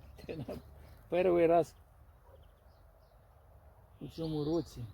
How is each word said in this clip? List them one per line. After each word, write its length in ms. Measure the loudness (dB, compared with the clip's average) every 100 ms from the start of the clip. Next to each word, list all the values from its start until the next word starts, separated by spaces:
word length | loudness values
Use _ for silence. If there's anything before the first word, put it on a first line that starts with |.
| -20 -18 -14
<laughs> 340 | -12 -10 -12 -16 -20 -20 -20 -4
Первый 360 | 0 4 4 6
раз 280 | 4 2 -4 -20 -20 -20 -20 -20 -20 -20 -20 -20 -20 -20 -20 -20 -20 -20 -20 -20 -20 -20 -20 -20 -18
у 80 | -16
цьому 360 | -8 -6 -4
році 420 | 0 -2 -2 -10 -14